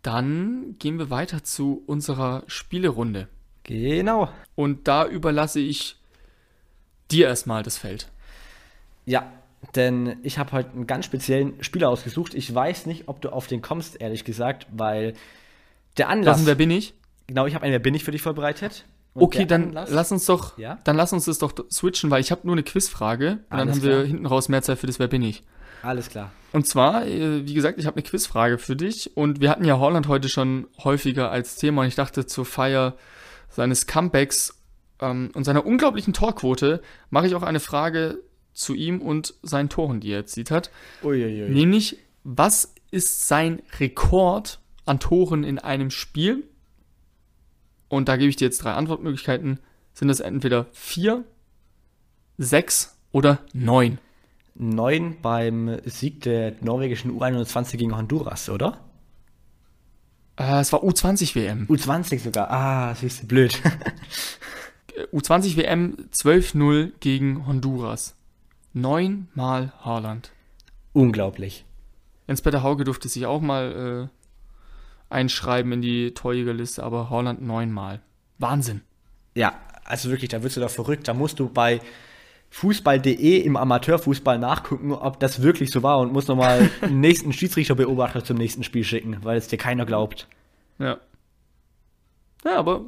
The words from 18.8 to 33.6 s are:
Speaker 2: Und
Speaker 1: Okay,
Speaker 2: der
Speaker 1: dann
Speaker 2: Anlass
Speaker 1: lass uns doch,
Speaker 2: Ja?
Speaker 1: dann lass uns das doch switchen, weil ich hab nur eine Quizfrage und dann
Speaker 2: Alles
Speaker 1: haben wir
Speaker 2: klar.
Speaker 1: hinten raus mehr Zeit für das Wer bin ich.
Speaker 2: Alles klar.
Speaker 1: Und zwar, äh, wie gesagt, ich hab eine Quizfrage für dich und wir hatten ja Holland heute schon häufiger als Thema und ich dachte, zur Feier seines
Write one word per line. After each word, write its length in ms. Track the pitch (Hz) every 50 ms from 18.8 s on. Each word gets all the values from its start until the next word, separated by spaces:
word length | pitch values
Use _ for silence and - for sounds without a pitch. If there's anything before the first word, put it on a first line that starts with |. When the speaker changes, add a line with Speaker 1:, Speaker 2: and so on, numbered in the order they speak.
| - _ _ _ _ _ _
Speaker 2:
Und 100 | - 175
Speaker 1:
Okay, 140 | 175 - 208
Speaker 2:
der 60 | 190
Speaker 1:
dann 180 | 160 170 165 170 175
Speaker 2:
Anlass 200 | 156 160 180 -
Speaker 1:
lass 220 | 143 156 170 -
uns 140 | 196 185 -
doch, 320 | - 185 175 - - -
Speaker 2:
Ja? 220 | - 110 117 160 - _
Speaker 1:
dann 140 | - 147
lass 160 | 156 170 175 196
uns 120 | 175 -
das 120 | 170 156
doch 160 | - 156 139 - - - -
switchen, 400 | - - - 185 180 - - 151
weil 80 | 143 131
ich 120 | 139 -
hab 120 | 175 - -
nur 120 | 175 175
eine 80 | 160 147
Quizfrage 680 | - - 190 - - - - 107 107 117 120 139 165
und 140 | 202 214 - _
dann 80 | - 131
Speaker 2:
Alles 160 | 135 139 143
Speaker 1:
haben 60 | 139 135
wir 80 | 139
Speaker 2:
klar. 140 | 135 135 139
Speaker 1:
hinten 200 | 143 151 165 165
raus 240 | 139 131 131 127 -
mehr 120 | 135 131
Zeit 180 | 127 - 131 -
für 80 | -
das 120 | 131 123 -
Wer 80 | 127
bin 140 | 120 - 127
ich. 220 | 120 110 107 - - _ _ - - - - -
Speaker 2:
Alles 280 | - 123 127 123 113 -
klar. 220 | - 107 101 95 - - - - -
Speaker 1:
Und 120 | 156 143
zwar, 400 | - - 135 127 147 196 233 240
äh, 400 | - 190 165 156 156 151 147 139
wie 80 | 143 147
gesagt, 240 | 151 156 151 -
ich 80 | 147 151
hab 100 | 156 -
eine 80 | 156 -
Quizfrage 540 | - - 120 - - - 113 117 120 120
für 180 | 120 - - 135
dich 420 | 139 170 202 226 - - - -
und 240 | - 147 147 143 143
wir 80 | 139 143
hatten 160 | 151 - 180
ja 140 | 160 139 127
Holland 280 | 135 147 175 165 143
heute 220 | 147 143 135 135 131
schon 380 | - 143 131 131 131 131 - - _ - -
häufiger 460 | 139 139 139 - 139 123 139 127 110
als 280 | 92 123 120 - -
Thema 240 | - - 147 147 139
und 80 | 131 127
ich 60 | -
dachte, 300 | - 139 - - - 131
zur 200 | - - - 127
Feier 500 | - - - 131 135 135 131 131 127 127 - - - - - - - - - - -
seines 360 | - -